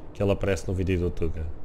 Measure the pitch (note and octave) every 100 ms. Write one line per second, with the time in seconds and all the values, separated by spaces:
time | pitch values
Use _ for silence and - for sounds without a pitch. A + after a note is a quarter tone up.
0 | - - G2+ F#2+ G2+ F#2 - F#2 F2+ F#2
1 | F2 - E2+ E2 D#2+ -